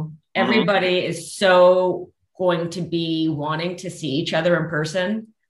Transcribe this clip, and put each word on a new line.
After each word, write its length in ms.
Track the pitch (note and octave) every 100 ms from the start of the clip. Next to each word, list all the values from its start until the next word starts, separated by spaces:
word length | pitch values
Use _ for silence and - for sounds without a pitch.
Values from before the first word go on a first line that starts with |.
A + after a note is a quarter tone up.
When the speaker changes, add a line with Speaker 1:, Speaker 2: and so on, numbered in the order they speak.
| D#3 - _ F#3
Speaker 1:
Mm-hmm. 140 | F#3+
Speaker 2:
everybody 560 | A3 F#3 G3 F#3 F3+ D#3+
is 300 | F3 - -
so 760 | F#3+ F3+ F3+ F#3 F#3 - - _ _ -
going 320 | F#3 E3+ E3
to 100 | F#3
be 480 | E3+ E3+ E3 D#3+ D#3+
wanting 460 | D3 D3 D#3 F3 F3+
to 120 | F3+
see 180 | - D3+
each 240 | C#3 E3+
other 240 | E3 E3+ E3
in 100 | D#3
person. 580 | D3+ D#3 F#3 F#3 A3 - _